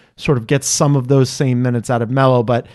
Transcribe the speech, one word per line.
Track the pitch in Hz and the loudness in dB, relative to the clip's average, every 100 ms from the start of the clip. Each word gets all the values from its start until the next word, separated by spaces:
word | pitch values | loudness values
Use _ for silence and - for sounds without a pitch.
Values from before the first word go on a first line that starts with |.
| _ - | _ -10
sort | - 135 | -2 -2
of | 110 | 0
get | 139 | -2
some | - - 151 143 | -2 0 2 2
of | 123 | 2
those | 139 127 | 2 2
same | - 139 123 | 0 -2 0
minutes | 123 120 - | 0 -2 -2
out | 120 | -2
of | 113 | -2
Melo, | 135 131 123 | 0 2 2
but, | 113 120 - | 2 -2 -4